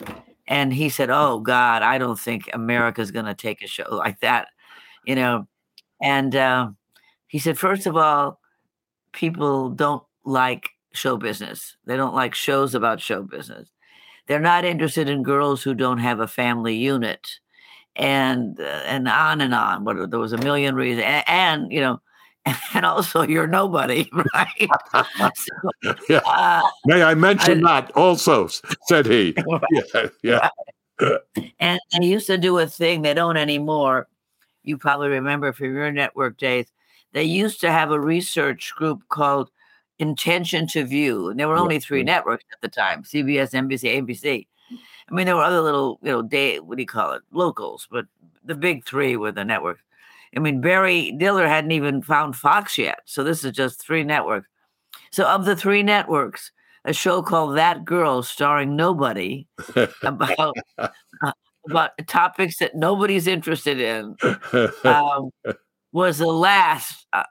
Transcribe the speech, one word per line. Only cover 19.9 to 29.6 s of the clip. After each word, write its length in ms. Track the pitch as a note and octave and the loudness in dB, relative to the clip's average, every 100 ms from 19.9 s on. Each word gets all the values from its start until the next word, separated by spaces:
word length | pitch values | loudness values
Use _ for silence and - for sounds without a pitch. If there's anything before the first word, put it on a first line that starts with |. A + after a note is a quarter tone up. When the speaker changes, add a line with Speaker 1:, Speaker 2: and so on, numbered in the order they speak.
| F#2+ F#2 | -4 -4
Speaker 1:
there 80 | A#2 | -4
was 140 | A2+ | -2
a 40 | A2+ | -2
million 380 | C3+ C#3+ C#3 C3 | 0 0 0 0
reasons. 280 | B2+ A#2+ A#2 | -2 0 0
A-, 240 | D3 - | 0 2
and, 400 | F3 F#3 D#3 A#2 | 2 2 0 -2
you 100 | D3 | -2
know, 200 | C3+ A#2+ _ _ _ _ - | -2 -2 _ _ _ _ -6
<laughs> 280 | B2 - | -4 -4
and 120 | G#3 F3 | -2 0
also 380 | - E3+ E3 | 0 0 0
you're 240 | D#3+ D#3+ D#3 | 2 2 2
nobody, 600 | F3+ G3 D#3+ C3 B2 - E3 | 2 0 0 0 0 -2 -2
<laughs> 120 | C#3 - | 0 0
right? 340 | - - - - - | 0 0 0 0 0
Speaker 2:
<laughs> 400 | B2+ - - A#2+ - | 0 0 0 -2 -2
Speaker 1:
So, 580 | - - F#3 - - - - | -10 -8 -8 -6 -6 -4 2
Speaker 2:
Yeah. 100 | D#3 - | 2 4
Speaker 1:
uh, 340 | - F3+ E3+ D#3 - D3 | 2 4 2 0 0 2
Speaker 2:
"May 180 | F3 | 6
I 100 | D#3+ D#3+ | 6 6
mention 500 | F#3 G3+ F3 C#3 E3+ | 4 4 4 4 4
Speaker 1:
I 160 | C#3+ | 4
Speaker 2:
that 100 | B2 - | 2 4
also," 500 | F3+ E3 - D#3 E2+ | 4 4 4 4 2
s-, 160 | - - - - | -4 -10 -6 2
said 180 | E3+ A#2 | 4 6
he. 300 | A#2 F2+ A2+ | 6 4 0
Speaker 1:
<laughs> 60 | E3 E3 | -2 -2